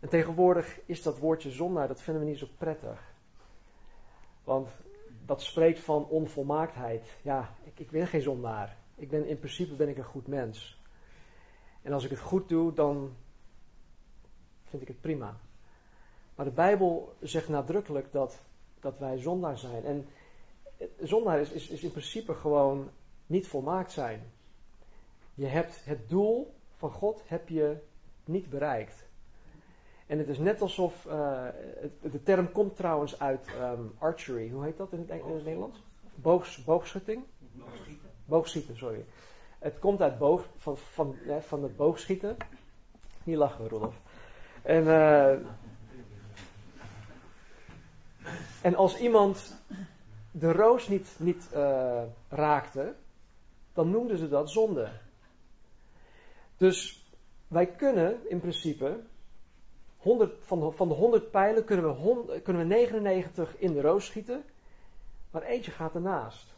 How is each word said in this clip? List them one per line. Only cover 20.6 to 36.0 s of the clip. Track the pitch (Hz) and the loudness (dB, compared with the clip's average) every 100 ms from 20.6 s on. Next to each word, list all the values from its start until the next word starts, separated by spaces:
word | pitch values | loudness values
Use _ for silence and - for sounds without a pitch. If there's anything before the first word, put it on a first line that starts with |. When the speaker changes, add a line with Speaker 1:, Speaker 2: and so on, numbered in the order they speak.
| - - | -20 -14
Speaker 1:
eh, | - - | -14 -10
zondaar | 160 208 226 156 | -2 0 2 2
is, | 147 | 0
is, | 151 - | -6 -10
is | 156 | -8
in | 170 | -8
principe | 151 143 226 220 | -8 -8 -10 -6
gewoon | 156 151 147 139 139 139 - - - - | -4 2 4 4 2 -6 -14 -20 -20 -2
niet | 175 185 | -2 -2
volmaakt | 143 135 185 180 | -6 -2 -4 -4
zijn. | - 123 110 113 - - - - - - - - - - | -6 -6 -6 -14 -20 -20 -20 -20 -20 -20 -20 -20 -20 -20
Je | - 139 | -8 -2
hebt | 143 165 - | 0 -2 -6
het | - 143 107 | -8 -8 -2
doel | 180 208 233 302 - - - | 2 4 2 -2 -12 -20 -8
van | 156 | -8
God | - 202 214 - | -2 -2 -2 -6
heb | 165 - | -8 -4
je | 160 147 151 - - - - | 0 0 0 -10 -20 -20 -20
niet | - 175 185 | -6 -4 -4
bereikt. | 139 147 123 110 - - - - - - - - - - - - | -4 -2 -2 -6 -14 -20 -20 -20 -20 -20 -20 -20 -20 -20 -20 -6
En | 151 | -4
het | 151 | -2
is | 135 | -2
net | 165 214 | 0 0
alsof, | 202 - 180 170 - | -2 0 -2 -2 -8
eh, | 156 147 131 127 | -4 -2 -2 -6
het, | - - - 147 - 156 | -10 -12 -10 -12 -10 -10
de | 143 | -8
term | - 190 180 | 2 4 4
komt | 202 208 190 | 2 0 0
trouwens | 180 156 147 - | 0 0 0 -2
uit, | 143 135 - | -2 -2 -4
ehm, | 123 123 120 113 107 | -6 -4 -4 -8 -2
archery. | 156 156 - 123 113 | -2 -2 -6 -6 -4
Hoe | 131 | -6
heet | 147 160 | -6 -6
dat | 190 | -8
in | 170 | -8
het | 165 | -8
Eng-, | 165 160 | -10 -8
in | |
het | 160 | -8
Nederlands? | 151 165 208 - - - | -6 -8 -8 -12 -20 -20